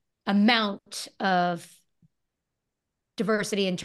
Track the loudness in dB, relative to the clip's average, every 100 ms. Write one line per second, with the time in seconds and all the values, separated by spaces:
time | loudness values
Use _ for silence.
0 | _ _ 0 2 4 4 0 -6 _ -14
1 | -14 -4 0 2 0 -2 -10 -20 _ _
2 | _ _ _ _ _ _ _ _ _ _
3 | _ -6 -2 -2 -2 -2 -2 -4